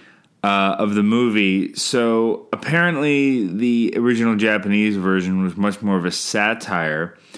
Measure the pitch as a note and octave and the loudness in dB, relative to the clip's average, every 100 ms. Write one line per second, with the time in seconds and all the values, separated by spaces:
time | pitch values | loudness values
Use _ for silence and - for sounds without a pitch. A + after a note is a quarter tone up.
0 | - - _ - G2+ G2+ G2 G2 G#2+ G#2 | -20 -20 _ -4 0 2 0 0 0 2
1 | G#2 A#2 B2 G#2+ G2 F#2+ - - - B2+ | 2 2 2 2 2 0 -2 -6 -2 0
2 | A#2 A2+ A2+ - - A2+ - E3 F3 D#3 | 2 2 0 -2 -6 -8 -2 0 2 0
3 | D3 C#3+ C#3 B2+ F#2+ F#2+ B2 A#2 A2+ - | 0 2 2 0 -2 0 2 2 0 0
4 | A#2+ A#2 A#2 G#2+ A2 G#2+ G2 G#2 G#2+ G2+ | 0 2 2 2 2 2 0 2 2 0
5 | F#2 F#2+ F#2 F#2+ F#2+ E2+ G2+ G2 G#2 F#2+ | 0 0 0 0 -2 -2 -2 -2 -2 0
6 | E2+ - - A2 G#2 A2+ - F2+ D#2+ D#2 | -2 -6 -4 0 0 -2 -4 -4 -2 -2
7 | E2+ - - | -6 -10 -20